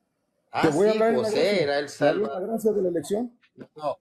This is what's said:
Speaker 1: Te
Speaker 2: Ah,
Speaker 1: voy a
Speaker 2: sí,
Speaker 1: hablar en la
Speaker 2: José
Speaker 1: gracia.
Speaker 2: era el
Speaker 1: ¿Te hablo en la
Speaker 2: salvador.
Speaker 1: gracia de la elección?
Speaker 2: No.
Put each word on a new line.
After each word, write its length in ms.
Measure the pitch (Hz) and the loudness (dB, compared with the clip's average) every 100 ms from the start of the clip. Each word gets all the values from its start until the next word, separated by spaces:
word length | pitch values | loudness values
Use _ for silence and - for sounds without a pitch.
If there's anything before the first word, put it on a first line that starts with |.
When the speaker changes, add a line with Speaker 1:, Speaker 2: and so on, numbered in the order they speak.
| _ _ _ _ _ 123 | _ _ _ _ _ 0
Speaker 1:
Te 60 | 160 | 2
Speaker 2:
Ah, 20 | |
Speaker 1:
voy 180 | 147 214 | 4 2
a 40 | |
Speaker 2:
sí, 0 | |
Speaker 1:
hablar 220 | 214 226 | 4 2
en 80 | 226 | 2
la 60 | 113 | 0
Speaker 2:
José 40 | |
Speaker 1:
gracia. 320 | - 180 196 | 0 2 2
Speaker 2:
era 160 | 143 143 | 0 -2
el 100 | 143 - | -4 0
Speaker 1:
¿Te 100 | 147 | 0
hablo 180 | 175 220 | 0 -2
en 60 | |
la 60 | 185 | -4
Speaker 2:
salvador. 100 | 208 | -6
Speaker 1:
gracia 220 | 226 214 | -2 0
de 100 | 202 | 0
la 60 | 185 | 0
elección? 500 | 165 156 202 247 _ _ - - | -2 -2 -4 -4 _ _ -20 -20
Speaker 2:
No. 220 | 151 147 - | -8 -8 -8